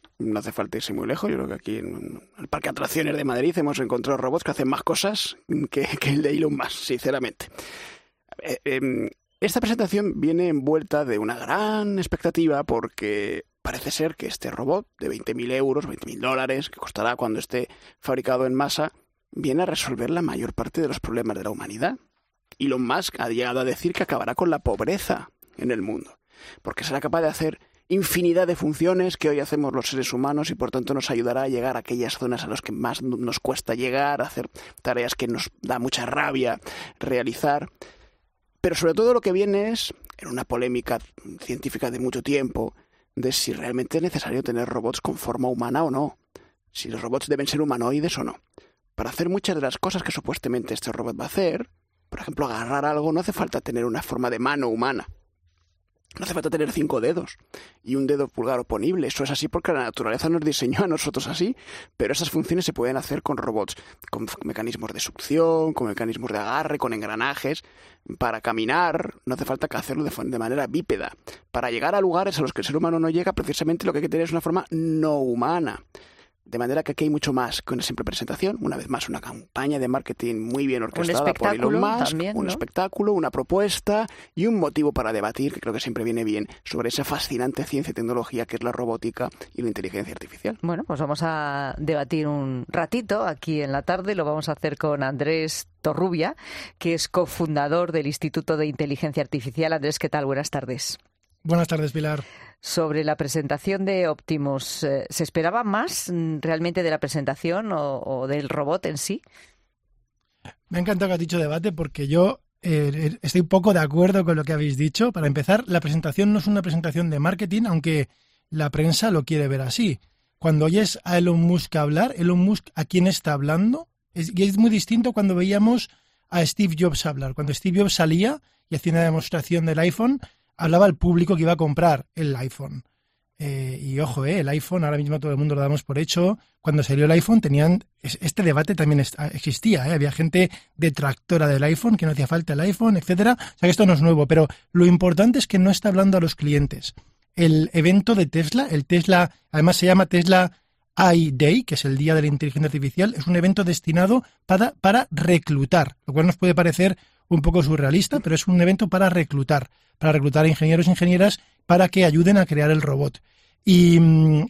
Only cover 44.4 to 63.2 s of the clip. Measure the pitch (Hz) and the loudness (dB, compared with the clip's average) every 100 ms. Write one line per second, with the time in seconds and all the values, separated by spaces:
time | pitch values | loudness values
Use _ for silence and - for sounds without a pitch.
44.4 | 127 117 120 127 113 127 - 135 - - | -4 -4 -4 -4 -4 -6 -8 -6 -6 -4
45.4 | 127 120 117 127 160 139 147 - _ - | -2 -2 -2 -2 0 -2 -4 -8 _ -20
46.4 | _ _ _ - - 113 117 131 139 143 | _ _ _ -12 -10 -8 -4 -6 -2 -2
47.4 | 139 147 151 123 120 143 160 139 127 - | 0 -2 0 0 0 0 -2 -4 -8 -10
48.4 | _ - _ _ _ - - - 170 190 | _ -20 _ _ _ -10 -8 -4 -2 -2
49.4 | - 165 135 - 185 185 - - - 135 | -2 -2 -2 -4 -6 -4 -6 -6 -6 -6
50.4 | 123 120 107 107 - 110 117 - 131 - | -4 -4 -4 -8 -8 -6 -8 -8 -6 -2
51.4 | 185 160 240 _ _ _ _ - - - | 0 -2 -8 _ _ _ _ -14 -10 -6
52.4 | 139 110 117 143 147 151 151 160 185 - | -4 -4 -4 -2 -2 -2 0 -2 -2 -6
53.4 | 196 147 - 120 120 120 - 123 123 113 | -6 -6 -6 -4 -4 -4 -6 -4 -4 -2
54.4 | 127 143 123 113 123 120 - - _ _ | -2 -2 -2 -2 -2 -4 -8 -20 _ _
55.4 | _ _ _ _ _ _ _ - 180 170 | _ _ _ _ _ _ _ -12 -6 -4
56.4 | 151 160 147 160 151 131 117 170 - - | -2 -2 -2 -2 -2 0 0 -2 -6 -16
57.4 | _ - - _ - 135 135 143 135 - | _ -20 -20 _ -6 -2 0 0 -2 -4
58.4 | 117 127 120 107 131 185 131 - 135 143 | -4 -4 -4 -2 0 0 -2 -4 -4 -4
59.4 | 156 - - 147 120 - 110 120 160 170 | -4 -4 -2 -2 -4 -4 -4 -2 0 0
60.4 | 151 147 127 - 196 156 147 170 - 160 | 0 -2 -2 0 0 0 -2 -4 -6 -4
61.4 | 185 - - - - _ 110 143 165 160 | -4 -4 -12 -20 -20 _ -4 -2 -2 -4
62.4 | 147 170 175 - 120 131 - 143 | -2 -2 -2 -4 -4 -4 -6 -6